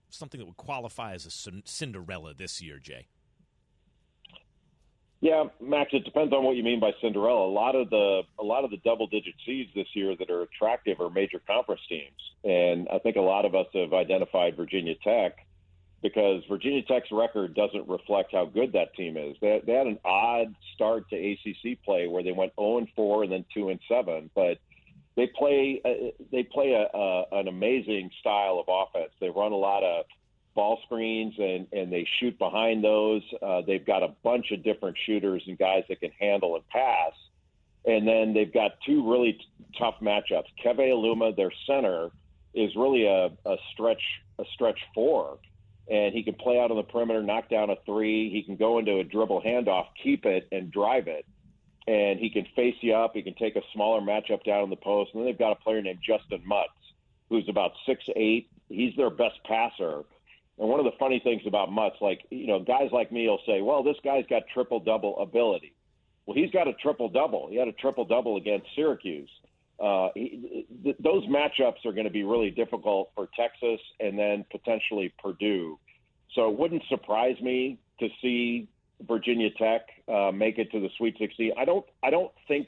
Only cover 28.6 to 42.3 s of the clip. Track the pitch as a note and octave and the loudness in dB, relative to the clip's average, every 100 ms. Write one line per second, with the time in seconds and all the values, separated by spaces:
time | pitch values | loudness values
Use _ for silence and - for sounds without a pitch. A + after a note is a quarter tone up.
28.6 | E2+ F#2 F#2+ F2+ D#2+ - F#2+ F2 G#2 G#2 | 0 0 0 -2 -6 -6 -4 0 0 0
29.6 | G2 G2 F#2+ E2+ - - _ _ _ - | 0 2 0 0 -4 -12 _ _ _ -2
30.6 | G#2 A2+ - A#2 A2+ A2 A2 G#2+ G2 F#2 | 0 -2 -4 -6 -2 -2 -4 -2 -2 -2
31.6 | F2+ G2+ F#2 F2+ E2+ - B2+ - F#2 F#2 | -6 -6 -4 -4 -2 -2 -2 -2 -2 0
32.6 | A2+ A2 G#2+ G#2+ G#2+ G#2+ - A#2 G2 F#2 | 2 2 4 4 4 0 -4 -8 -2 0
33.6 | E2+ F#2+ - G2 F2+ - - B2 - G2+ | 0 -2 0 0 0 -2 0 0 -2 -4
34.6 | F#2+ G#2 G2 E2+ - G#2+ G2 F#2 - F2+ | -2 -2 -4 -6 -2 0 0 -2 -6 0
35.6 | F#2+ F#2+ - F#2 E2+ - G2+ G2+ F#2 E2 | 2 2 0 -6 -8 -2 0 2 2 -2
36.6 | - - B2+ - E2 - _ _ _ _ | -2 0 2 2 0 -4 _ _ _ _
37.6 | _ _ - A2 G#2+ A2+ A2 G#2+ G#2 A#2+ | _ _ 0 2 4 4 4 2 2 2
38.6 | G#2 - - D3+ A#2 B2 A#2+ G#2+ - _ | 2 0 0 2 4 4 2 0 -8 _
39.6 | - - A#2 - G#2+ G#2 - F2+ - - | -20 -4 -2 0 0 0 0 -2 -2 -4
40.6 | A#2+ A#2+ C3 B2+ A2 A2+ A2+ G2+ F#2+ - | -2 2 4 4 2 2 0 0 -2 -2
41.6 | - C#3 A2+ F2 E2+ - _ | -2 0 2 -2 -4 -10 _